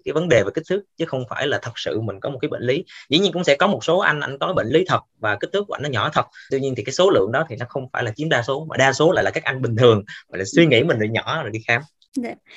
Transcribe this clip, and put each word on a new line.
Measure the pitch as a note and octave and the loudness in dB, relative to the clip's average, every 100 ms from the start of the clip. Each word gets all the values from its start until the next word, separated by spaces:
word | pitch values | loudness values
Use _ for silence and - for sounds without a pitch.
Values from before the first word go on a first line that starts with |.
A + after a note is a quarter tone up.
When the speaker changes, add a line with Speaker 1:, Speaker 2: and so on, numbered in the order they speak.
| - | -4
Speaker 1:
cái | |
vấn | D3 F3 | -4 2
đề | A#2 | 2
về | G2 D#3+ | 2 -4
kích | D#3 | -4
thước, | F#3+ - - | -4 -6 -8
chứ | E3 | -6
không | C3 A#2+ | -6 -6
phải | - C#3+ | -6 -4
là | G#2+ | -4
thật | A#2 - | -6 -8
sự | - G2+ | -4 -4
mình | A2 G2 | -4 -6
có | - | -8
một | C3+ | -6
cái | - | -6
bệnh | - | -4
lý. | A#2+ D3+ - - - | -2 -2 -4 -16 0
Dĩ | D#3+ | 2
nhiên | G3 | 2
cũng | E3 | 0
sẽ | E3 C#3 | 2 4
có | F#3+ | 2
một | C3 | 2
số | - F3+ | 0 2
anh, | F3 D3+ | 2 0
anh | C3 C#3 | -4 -4
có | E3+ | -2
cái | |
bệnh | F3 A2 | -2 0
lý | D#3 F3+ | 0 2
thật | A#2+ - _ | -2 -4 _
và | G#2+ G#2 | -4 -4
kích | - | -4
thước | G3 G3+ | -4 -4
của | |
anh | - | -6
nó | C#3+ | -4
nhỏ | A2+ C3 | -2 0
thật. | C#3+ - - - | -2 -2 -10 -6
Tuy | C3+ | -4
nhiên | C3+ A#2+ | -2 -4
thì | |
cái | G#2 | -4
số | D3+ F#3+ | 2 4
lượng | E3 G2 | 4 2
đó | C3 D#3+ | -2 -4
thì | A2+ | -8
nó | B2+ | -8
không | C#3 B2+ | -8 -6
phải | - | -6
là | A#2+ A2+ | -6 -4
chiếm | D#3+ | 0
đa | C3 | 0
số, | A#2 C#3 D#3+ | 0 -4 -4
mà | - | 0
đa | C3+ | 2
số | C3 D#3+ | 4 4
lại | D3+ | 4
là | G2 | 0
các | D#3+ | -2
anh | C3+ C3 | -4 -4
bình | B2 A2+ | -2 6
thường, | B2 G#2+ - - - | 6 6 0 -16 -12
gọi | F2 | -8
là | G2 - | 0 4
suy | E3 | 6
nghĩ | A#2 | 6
mình | E3 A#2+ | 4 0
lại | G#2+ | 0
nhỏ | A2+ - D#3 | -2 -4 -6
rồi | A#2 | -6
đi | A2 A2 | -6 -2
khám. | A#2 D#3 _ _ C4+ | -2 -4 _ _ -8
Speaker 2:
Dạ. | A#3 - _ | -8 -10 _